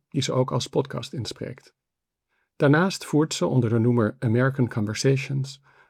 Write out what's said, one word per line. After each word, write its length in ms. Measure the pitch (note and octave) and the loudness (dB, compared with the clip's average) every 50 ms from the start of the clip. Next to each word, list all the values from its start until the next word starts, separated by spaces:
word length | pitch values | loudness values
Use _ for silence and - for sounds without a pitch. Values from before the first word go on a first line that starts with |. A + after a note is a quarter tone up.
| _ _ | _ _
die 140 | - C#3 | -4 -4
ze 100 | C3 - | -2 -2
ook 200 | - B2+ C3 - | -2 -2 -2 0
als 140 | - B2 - | -2 -4 -4
podcast 460 | - - D3+ C3+ - - C3 B2 - | -2 -2 -2 -2 -2 -6 -10 -10 -8
inspreekt. 600 | - C#3+ G#2+ - - - - - - - _ - _ _ _ _ _ _ _ _ _ _ _ _ _ _ _ _ _ | -8 -8 -8 -8 -8 -10 -10 -10 -12 -14 _ -20 _ _ _ _ _ _ _ _ _ _ _ _ _ _ _ _ _
Daarnaast 480 | - D3 C#3 D3 D#3 F#3 G3 - - - | 2 4 6 6 6 4 2 -2 -6 -6
voert 300 | - - D3 D#3 D3+ - | 0 2 2 2 2 0
ze 120 | - F3 | -2 -2
onder 240 | E3+ C3+ C3 A#2 G#2+ | 0 2 2 2 2
de 80 | A#2 A2+ | 2 2
noemer 380 | A2 B2 A#2+ A#2 G#2+ A2 - - | 2 2 4 2 2 0 0 -2
American 500 | - A2+ A2 A#2+ C3 C3+ C3+ C3+ B2 A2 | -2 0 2 2 2 2 2 0 -2 0
Conversations 920 | - A#2 G#2 G#2 G#2+ - - C3 C3+ C3+ - - C#3 C3+ C3 - - - _ _ _ _ _ | 0 -4 -4 -4 -4 0 0 2 2 0 -2 -4 -6 -6 -6 -6 -10 -18 _ _ _ _ _